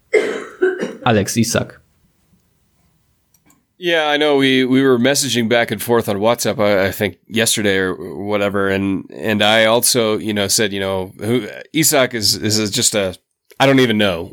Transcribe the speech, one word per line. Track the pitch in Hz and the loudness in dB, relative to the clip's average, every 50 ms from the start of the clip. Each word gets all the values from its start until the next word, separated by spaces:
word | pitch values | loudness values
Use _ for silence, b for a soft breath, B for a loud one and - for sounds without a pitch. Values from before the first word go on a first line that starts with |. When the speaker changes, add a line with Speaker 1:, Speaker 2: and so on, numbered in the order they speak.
| _ _ - | _ _ -2
Speaker 1:
<coughs> | - - - - - - - - - 359 370 370 - - 508 - - - | -2 0 -2 -6 -8 -12 -14 -8 -2 -2 -2 -2 -2 -8 -10 -10 -6 -2
Alex | 127 113 104 95 - - 117 | 0 0 0 0 0 0 -2
Isak. | 110 - - - 120 - - - _ _ _ _ _ _ _ _ _ _ _ _ _ _ _ _ _ _ _ _ _ _ _ _ _ _ _ _ _ _ _ _ _ _ _ _ _ _ _ - | -2 0 0 -4 -4 -6 -10 -20 _ _ _ _ _ _ _ _ _ _ _ _ _ _ _ _ _ _ _ _ _ _ _ _ _ _ _ _ _ _ _ _ _ _ _ _ _ _ _ -8
Speaker 2:
Yeah, | 185 175 170 160 156 151 | -4 -2 0 0 0 0
I | 147 147 | 0 0
know. | 151 151 143 | 2 2 2
We, | 135 135 135 131 131 131 | 4 4 4 4 4 2
we | 123 131 131 135 | 2 2 2 4
were | 135 127 117 | 4 4 4
messaging | 120 131 143 139 143 131 110 123 117 110 | 4 2 2 0 -2 -2 -2 -2 0 2
back | 120 120 117 - | 2 2 0 0
and | 113 98 | -4 -6
forth | - - 117 117 107 - | -2 0 0 0 2 0
on | 101 98 | -2 0
WhatsApp, | 101 113 120 120 - 113 98 - | 2 0 0 0 0 -4 -2 0
I, | 104 104 104 95 95 95 | 0 2 2 2 2 0
I | |
think | 90 - 107 101 92 _ _ - | -2 -2 -4 -4 -4 _ _ -6
yesterday | 98 110 113 110 - 117 104 101 95 95 | -2 -2 0 0 0 0 0 0 0 0
or | 95 92 90 - 85 95 71 71 98 | 0 -2 -4 -6 -8 -12 -10 -8 -6
whatever, | 101 104 101 101 101 95 101 98 98 | -4 -2 -2 -2 0 0 0 0 0
and, | 95 98 98 98 95 85 - - | 0 0 0 -2 -2 -4 -6 -10
and | - 64 76 110 107 104 | -12 -6 -4 -2 0 2
I | 104 104 110 113 110 110 | 4 4 4 4 4 4
also, | 113 120 117 - - 123 113 107 107 101 | 2 2 2 0 0 0 0 0 0 -2
you | 85 110 107 | -2 -4 -2
know, | 104 101 98 | -2 -2 0
said, | - - 113 101 98 | 0 0 0 -2 -2
you | 98 | -4
know, | 95 95 95 95 92 98 - - | -4 -2 -2 -4 -6 -8 -10 -10
who, | 87 110 120 127 104 98 65 64 - _ | -4 -2 -2 -2 -2 -6 -12 -16 -14 _
Isak | - - 151 - 156 139 127 - - | -2 -2 0 2 2 2 2 0 -2
is, | 113 104 - - | -4 -2 -2 -2
is | 90 - 107 104 110 110 101 | -2 -2 -2 -2 0 -2 -2
just | 98 123 117 - - | -2 -2 -2 0 0
a, | 107 98 92 90 - _ _ _ _ _ _ - - | 0 -2 -2 -4 -10 _ _ _ _ _ _ -4 0
I | 135 | 2
don't | 135 135 131 | 4 4 4
even | 131 117 110 107 | 4 4 2 2
know | 104 98 87 82 87 95 | 2 0 0 -2 -6 -8